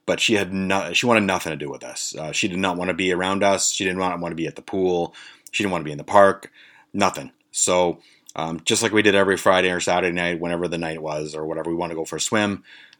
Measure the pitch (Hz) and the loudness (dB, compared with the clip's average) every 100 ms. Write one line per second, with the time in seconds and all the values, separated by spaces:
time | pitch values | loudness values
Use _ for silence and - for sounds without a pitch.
0 | - - - 104 95 95 95 95 82 87 | -4 0 2 2 0 -2 0 0 0 0
1 | 123 113 98 90 85 73 73 67 65 65 | 4 4 4 0 -4 -6 -8 -10 -12 -10
2 | - - 78 - 107 90 95 87 90 85 | -10 -8 -6 -4 -4 0 -2 0 -2 0
3 | 92 87 92 98 101 95 - - 95 92 | 0 0 0 2 2 2 0 -2 -2 -2
4 | 92 87 85 82 78 - - 98 92 87 | -2 -2 -6 -6 -6 -8 -8 -2 0 0
5 | 82 - - - - - 101 87 76 73 | -2 -8 -20 -20 -10 -4 -2 -2 -4 -10
6 | 73 101 98 95 - - - - _ 98 | 2 6 6 4 -6 -20 -20 -20 _ 0
7 | 98 76 69 - _ - - 90 90 85 | 0 0 -10 -18 _ -4 0 2 2 -2
8 | _ _ - - 80 82 - 107 110 107 | _ _ -14 -8 -6 -6 -2 0 2 4
9 | 104 98 98 92 104 92 90 90 90 90 | 6 6 4 4 4 4 4 0 0 0
10 | 90 87 87 85 85 85 87 85 82 80 | 0 0 -2 -2 -4 -4 -2 -4 -4 -6
11 | 78 76 76 78 78 80 80 85 85 80 | -6 -6 -8 -8 -6 -6 -4 -4 -4 -6
12 | 78 78 - 110 104 98 - - - _ | -6 -6 -2 0 0 -2 -10 -20 -20 _